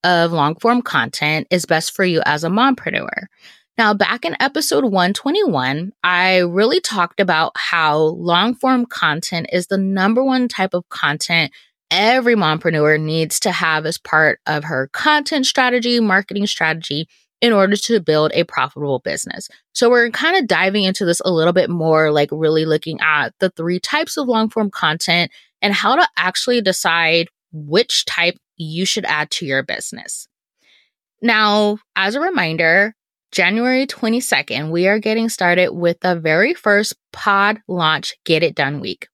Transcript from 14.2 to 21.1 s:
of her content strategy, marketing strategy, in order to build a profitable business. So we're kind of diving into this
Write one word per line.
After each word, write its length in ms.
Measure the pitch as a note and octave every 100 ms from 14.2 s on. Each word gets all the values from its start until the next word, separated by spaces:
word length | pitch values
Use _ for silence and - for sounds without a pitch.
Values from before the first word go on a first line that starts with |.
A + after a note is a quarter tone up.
| D#3 -
of 200 | - D3+
her 260 | D3+ C3+ C3+
content 540 | - D4+ D4+ D4 D4+ C4
strategy, 520 | - B3+ B3 A#3+ A#3+
marketing 480 | A3 F#3+ G3 G3+ G3+
strategy, 640 | - D#3+ D#3+ - D3 D#3+ _ _ _
in 140 | A#3+
order 200 | G#3+ G3
to 260 | G3+ - A3
build 300 | D#3+ D#3 D#3
a 100 | -
profitable 540 | E3+ - C3 - C#3+ B2+
business. 500 | - D2+ - - - - _
So 160 | - A#3+
we're 220 | B3 A#3
kind 260 | - D#4 F#4+
of 100 | B3
diving 380 | E3 F#3 G#3
into 220 | F#3+ F#3
this 160 | F3+